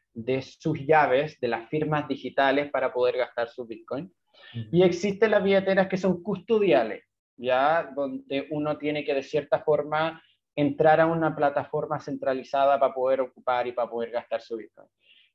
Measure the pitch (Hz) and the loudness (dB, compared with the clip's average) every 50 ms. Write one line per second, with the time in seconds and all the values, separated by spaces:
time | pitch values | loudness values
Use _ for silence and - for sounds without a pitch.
0 | _ _ _ 117 113 120 131 131 135 - - _ - 165 147 - 135 139 156 156 | _ _ _ -8 -4 -2 -2 -2 -2 -6 -14 _ -4 -4 -4 -2 0 4 4 4
1 | 147 131 127 131 151 156 - - - 117 117 113 113 - - 156 151 147 156 151 | 4 4 2 2 0 -2 -4 -6 -4 -4 -4 -4 -6 -6 -4 -4 -2 -2 -2 -2
2 | 143 - 135 - - 123 - - 139 135 135 143 147 143 - 135 127 127 - 123 | -2 -4 -6 -8 -8 -6 -2 0 2 2 2 2 0 -2 -2 -2 -2 -2 0 0
3 | 123 123 120 123 123 - - - 117 117 - - 123 113 113 110 - - 120 135 | 0 0 0 0 -2 -4 -4 -6 -6 -6 -6 -10 -12 -12 -14 -16 -12 -10 -8 -8
4 | 170 190 - _ _ _ _ _ - - - 117 113 - 165 170 185 180 175 - | -8 -10 -14 _ _ _ _ _ -20 -14 -12 -12 -8 0 2 4 4 4 4 2
5 | - 208 196 - 226 220 208 208 190 196 196 190 190 190 190 196 190 190 190 185 | -2 -4 0 2 2 2 4 2 4 4 2 2 2 2 2 2 2 0 -2 -2
6 | 185 190 180 170 - 208 190 180 - - 233 220 208 185 151 131 113 110 98 - | 0 0 -2 -2 -2 -6 -6 -6 -2 0 0 2 4 4 4 4 2 0 -4 -10
7 | - _ _ _ _ _ _ - 120 123 127 127 135 147 160 170 156 135 131 135 | -14 _ _ _ _ _ _ -8 -2 0 2 2 4 4 2 2 0 -4 -6 -6
8 | 143 135 131 135 - - 139 139 139 - 156 147 147 151 147 143 143 147 151 147 | -6 -4 -6 -8 -8 -6 -4 -4 -4 -4 -4 -4 -2 -2 -4 -2 -4 -4 -4 -4
9 | 143 147 143 135 135 - - 147 139 - 160 151 - - 151 147 143 147 151 151 | -4 -2 -2 -2 -4 -2 -4 -4 -2 0 -2 -2 2 2 0 0 0 -2 -2 -2
10 | 160 165 156 - - _ _ _ _ _ _ - 147 143 143 - 156 156 156 160 | -2 -2 -4 -8 -16 _ _ _ _ _ _ 0 0 0 2 4 4 6 6 6
11 | 165 165 165 165 160 151 156 156 147 143 143 147 135 - - 151 147 147 151 139 | 4 4 2 0 0 -2 0 0 0 0 0 -2 -4 -4 -6 -6 -4 -4 -6 -8
12 | - 151 139 135 - 135 131 131 120 - - 139 139 139 139 135 135 127 - 127 | -8 -10 -10 -6 -4 -4 -4 -4 -4 -4 0 2 4 4 4 4 2 0 0 0
13 | 127 131 131 131 131 123 - - - - 123 123 123 123 123 - 120 110 113 117 | 0 0 0 0 -2 -4 -8 -8 -4 -2 -2 -2 -2 -2 -4 -4 -6 -4 -4 -6
14 | 117 113 113 117 - - 117 113 - - 120 113 - - _ - - _ _ _ | -6 -6 -6 -8 -6 -6 -8 -8 -8 -8 -10 -10 -10 -14 _ -20 -20 _ _ _
15 | _ _ _ _ _ _ _ | _ _ _ _ _ _ _